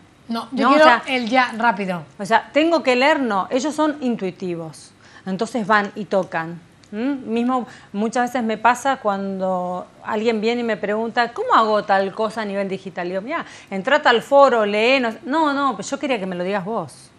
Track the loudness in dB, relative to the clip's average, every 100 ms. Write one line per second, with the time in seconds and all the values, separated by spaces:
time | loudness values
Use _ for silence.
0 | -18 _ -8 -8 -4 2 4 8 6 4
1 | 0 -2 2 2 2 2 0 0 -4 -6
2 | -10 -12 0 0 2 2 2 2 2 4
3 | 4 2 0 -2 0 -2 -2 0 -2 0
4 | -4 -2 -6 -6 -8 -8 -10 -16 -20 _
5 | -20 -14 -8 -4 -4 -2 2 2 2 -6
6 | -2 -2 -2 -6 -6 -10 -16 -20 -12 -6
7 | -4 -4 -4 -2 0 -2 -6 -14 -10 -6
8 | -2 -2 -2 -2 -4 2 2 2 0 -2
9 | -2 -2 -4 -4 -2 -2 -4 -8 -10 -14
10 | -6 -2 0 0 0 -2 -2 -4 -2 -2
11 | -2 -2 -2 -2 2 4 4 2 2 0
12 | 0 -2 -4 -4 -6 -4 -4 -6 -10 -8
13 | -6 -6 -6 -8 -8 -16 -10 -6 0 2
14 | 4 2 4 6 8 6 2 2 2 2
15 | 0 -4 -4 0 0 0 -2 -4 -8 -6
16 | -4 -4 -4 -4 -4 -4 -4 -6 -8 -12
17 | -20